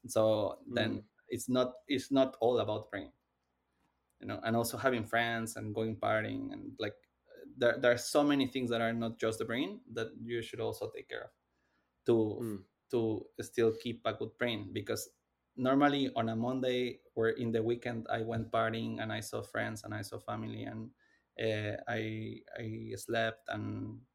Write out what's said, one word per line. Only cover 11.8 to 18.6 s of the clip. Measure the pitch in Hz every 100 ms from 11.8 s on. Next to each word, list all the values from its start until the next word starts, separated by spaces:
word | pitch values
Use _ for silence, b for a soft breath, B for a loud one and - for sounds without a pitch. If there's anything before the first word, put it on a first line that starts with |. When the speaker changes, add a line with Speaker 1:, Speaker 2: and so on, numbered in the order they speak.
| _ _
Speaker 1:
to, | - 117 107 104
Speaker 2:
Mm. | 117 101 - _ _
Speaker 1:
to | 120 110 107 - -
still | 117 - 113
keep | 113 123 113
a | 113
good | 104 113 -
brain. | 120 110 101
Because | 107 101 107 - _ _ _ _ -
normally | 127 135 143 139 131
on | 120 113
a | 113
Monday | 120 131 127 123 123 - _
or | - 113
in | 113 117
the | 113
weekend, | 110 117 123 117 113
I | 113
went | 110 113 107
partying | 113